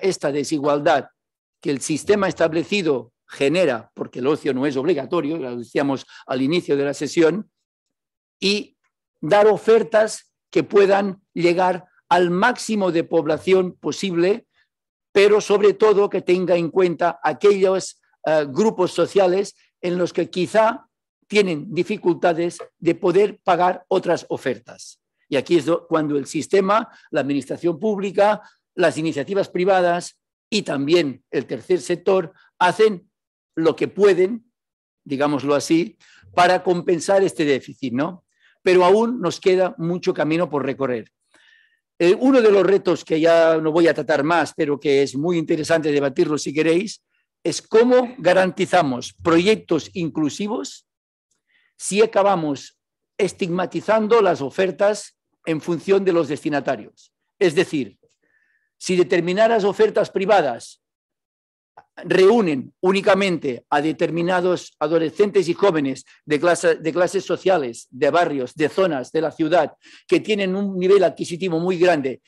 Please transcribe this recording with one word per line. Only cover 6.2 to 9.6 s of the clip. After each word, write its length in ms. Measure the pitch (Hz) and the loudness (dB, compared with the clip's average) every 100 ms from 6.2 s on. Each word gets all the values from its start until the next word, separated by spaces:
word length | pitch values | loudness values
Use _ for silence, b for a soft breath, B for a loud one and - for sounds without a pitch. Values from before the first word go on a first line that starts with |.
| B | B
al 160 | 131 | -4
inicio 340 | 135 180 175 143 | -2 -2 -2 -2
de 100 | 143 | -2
la 80 | |
sesión, 580 | 139 139 170 160 185 - _ _ _ _ _ _ _ _ - | -4 -4 2 2 0 -8 _ _ _ _ _ _ _ _ -6
y 380 | 190 208 - _ _ _ _ _ | -2 -2 -6 _ _ _ _ _
dar 240 | 156 202 214 | 0 4 4
ofertas 880 | 196 | 2